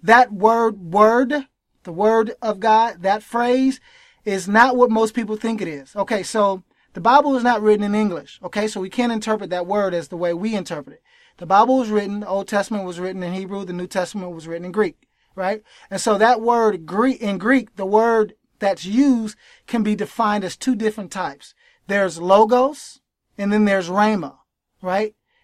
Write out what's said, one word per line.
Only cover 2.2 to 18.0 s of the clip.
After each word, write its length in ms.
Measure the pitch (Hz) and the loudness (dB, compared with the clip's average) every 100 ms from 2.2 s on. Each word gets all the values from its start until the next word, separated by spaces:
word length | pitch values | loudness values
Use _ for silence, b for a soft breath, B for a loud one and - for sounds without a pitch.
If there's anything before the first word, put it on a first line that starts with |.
| 220 - | 0 -4
of 180 | 226 196 | -6 -2
God, 420 | 202 220 233 175 | 2 4 2 -2
that 200 | 185 214 | -2 -2
phrase, 580 | - 233 240 254 262 262 b b b b | -4 -2 0 2 0 -2 b b b b
is 240 | - 190 175 | -6 -6 0
not 280 | 214 262 247 | 4 4 4
what 140 | 240 | 2
most 240 | 220 220 | 2 0
people 220 | 233 214 214 | -2 -6 -4
think 240 | 226 220 | -4 -4
it 80 | 175 | -6
is. 260 | 147 135 202 | -10 -10 -8
Okay, 260 | 196 214 | -4 -4
so 400 | 180 220 202 190 - _ _ | -2 0 0 -2 -10 _ _
the 60 | 180 | -2
Bible 360 | 214 277 294 262 | 4 4 4 0
is 80 | |
not 180 | 240 226 | 0 2
written 220 | 214 208 | 2 2
in 100 | 208 | 0
English, 460 | 208 208 165 - - | 0 -2 -4 -12 -16
okay? 240 | 180 208 214 | -8 -6 -4
So 140 | 214 | -6
we 100 | 190 | -6
can't 220 | - 240 | -4 -2
interpret 380 | 226 220 214 190 | -2 -4 -4 -4
that 160 | 180 175 | -6 -2
word 280 | 202 196 | -2 0
as 140 | 175 151 | -4 -6
the 80 | 170 | -6
way 160 | 175 | -4
we 200 | 170 214 | -4 -4
interpret 420 | 208 160 156 143 - | -6 -6 -10 -12 -20
it. 60 | b b b _ | b b b _
The 100 | 170 | 0
Bible 320 | 196 247 262 | 4 4 2
was 120 | 220 | 2
written, 300 | 214 202 202 | -2 -2 -6
the 80 | 208 | -4
Old 200 | 196 196 | -6 -2
Testament 360 | 202 190 208 | -4 -2 -6
was 140 | 185 175 | -6 -8
written 240 | 185 185 | -8 -8
in 100 | 180 | -8
Hebrew, 320 | 185 190 202 | -8 -8 -10
the 80 | 180 | -8
New 140 | 180 180 | -10 -6
Testament 460 | 196 180 208 180 | -4 -4 -8 -10
was 160 | 165 160 | -12 -12
written 160 | 170 | -10
in 80 | 180 | -6
Greek, 340 | 190 190 - _ _ _ - | -2 -2 -6 _ _ _ -6
right? 260 | 185 214 b b b | -6 -6 b b b
And 100 | 196 | -4
so 180 | 226 196 | 0 4
that 220 | 226 233 | 4 4
word 440 | 233 240 220 185 | 2 2 2 0
Gre-, 260 | 160 190 254 - | -4 0 0 0
in 180 | 208 190 | -4 -2
Greek, 380 | 214 262 214 - | 2 2 0 -8
the 100 | 196 | 0
word 480 | 214 | 2